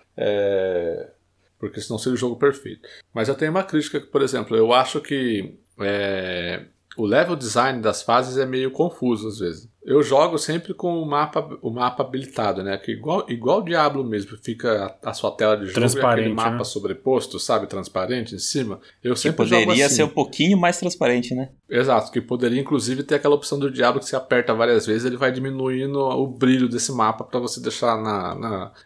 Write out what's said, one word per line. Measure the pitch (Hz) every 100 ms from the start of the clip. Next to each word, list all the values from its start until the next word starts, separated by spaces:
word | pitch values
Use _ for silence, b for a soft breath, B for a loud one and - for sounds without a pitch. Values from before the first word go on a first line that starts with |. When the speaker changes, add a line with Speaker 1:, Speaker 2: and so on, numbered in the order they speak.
| b -
Speaker 1:
é, | 110 101 101 98 95 90 85 82 - _ _ _ _ _
porque | 101 -
senão | - 110
seria | 131
o | 120
jogo | 123 117
perfeito. | 143 135 - 107 - B _
Mas | 117 110
eu |
tenho | 139 156
uma | 180
crítica | 190 151 147 143
que, | -
por | 139
exemplo, | 131 127 107 110
eu | 110
acho | 127 127 151
que, | - 143 123 104 92 - _ -
é, | 101 101 98 95 92 90 87 87 - _ _ -
o |
level | 104 127 175 160
design | 120 117 131 127
das | 107 -
fases | - 120 127 131
é | 131
meio | 131 131
confuso | 131 170 - 123 110 110
às | 107
vezes. | 87 80 - _
Eu | - 143
jogo | 127 135 175 156
sempre | - 170 170
com | 180 180 170
o | 156
mapa, | 143 151 160 147 -
o | -
mapa | 120 123 -
habilitado, | 123 131 135 - 104 95
né? | 98 98
Que | -
igual, | 110 147 190 -
igual | 117 117 202
o |
Diablo | 175 170 147 139
mesmo, | 123 104 98 107
fica | - 113 120 107 95 -
a, | -
a |
sua | - 104
tela | - 107 107
de | 98
jogo |
e |
aquele | 117 120
Speaker 2:
Transparente, | 135 123 113 110
Speaker 1:
mapa | 110 113 120
Speaker 2:
né? |
Speaker 1:
sobreposto, | 123 104 98 92 135 127 - 92
sabe? | - 110 98
Transparente | 98 90 92 92 123 110
em | 95
cima. | - 139 113 92 b b
Eu | 123
Speaker 3:
Que | 120
Speaker 1:
sempre | 151 156 113
jogo | 117
Speaker 3:
poderia | - 127 143
Speaker 1:
assim. |
Speaker 3:
ser | 127
um | 147
pouquinho | - 135 - 160 196
mais | 175 175
transparente, | 180 - 123 123 120
né? | 127 135 - -
Speaker 1:
Exato, | 120 131 113 -
que | 123
poderia | 113 123 120 127
inclusive | 139 143 110 131
ter | 139
aquela | 143 147 143
opção | - 143
do | 139
Diablo | 127 123 131
que | -
você | 131
aperta | - 123 120
várias | 113 117 113
vezes, | 110 110 123
ele | 123
vai | 131
diminuindo | 127 135 135 131 131 139 139
o | 135 127 120
brilho | 117 127 131 123
desse | 117 -
mapa | 127 110 110
pra | - 127
você | 120 123
deixar | 123 - 120 110
na, | 110 104 90
na, | 90 113 95 92 -